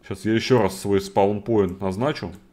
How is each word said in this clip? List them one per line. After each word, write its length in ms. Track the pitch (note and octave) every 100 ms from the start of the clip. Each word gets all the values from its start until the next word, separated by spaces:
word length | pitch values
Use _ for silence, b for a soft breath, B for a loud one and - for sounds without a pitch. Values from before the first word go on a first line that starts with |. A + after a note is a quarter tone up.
| -
Щас 180 | G2
я 100 | G#2+
еще 260 | A2+ A2+ B2+
раз 180 | F#2+ F#2+
свой 220 | G2+ G2
спаунпоинт 800 | G2 - G2+ G#2 G#2 A2 F#2+ F#2
назначу. 520 | G2 F#2+ C3+ D#3 F2+ F#2 _